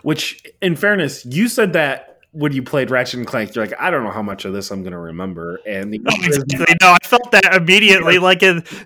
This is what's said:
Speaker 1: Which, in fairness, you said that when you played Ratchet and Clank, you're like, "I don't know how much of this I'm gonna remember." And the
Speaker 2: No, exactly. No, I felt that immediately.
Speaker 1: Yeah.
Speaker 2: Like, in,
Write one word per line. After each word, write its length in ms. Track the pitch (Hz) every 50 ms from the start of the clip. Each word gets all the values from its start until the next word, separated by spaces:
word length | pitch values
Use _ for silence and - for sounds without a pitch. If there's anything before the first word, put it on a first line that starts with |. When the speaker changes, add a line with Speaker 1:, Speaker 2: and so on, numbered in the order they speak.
Speaker 1:
Which, 420 | - 151 151 - - - - - - - - _
in 160 | 196 180 160
fairness, 480 | - 196 208 208 190 160 135 135 - -
you 240 | 123 127 175 233
said 260 | 233 - 247 220 185 151
that 340 | 165 151 135 131 - - - _ _ _ _ -
when 200 | 156 143 151 139
you 100 | 131 120
played 260 | - - 139 127 110
Ratchet 260 | 131 123 127 127 -
and 120 | 123 117
Clank, 260 | - 135 120 107 - -
you're 120 | 117 107
like, 120 | 104 -
"I 140 | - 151 185
don't 140 | 170 135 113
know 40 | 98
how 120 | 95 110
much 240 | 104 101 98 - -
of 80 | 95 95
this 180 | 101 98 -
I'm 120 | 101 98 90
gonna 140 | 92 90
remember." 600 | 87 85 82 82 85 95 95 87 85 82 85 90 - -
And 260 | 107 101 98 98 104 107
the 40 | -
Speaker 2:
No, 120 | - 113 110 - 180
exactly. 420 | 170 147 139 135 139 135 131 165 165 170 165
No, 120 | 185 180 175
I 120 | 175 -
felt 240 | - 247 240 240 -
that 220 | 220 196 185 175 185
immediately. 600 | 185 165 175 190 214 220 202 190 185 165 170 180
Speaker 1:
Yeah. 60 | 180
Speaker 2:
Like, 200 | 180 185 185 175
in, 220 | 196 190 175 165 165 - - - -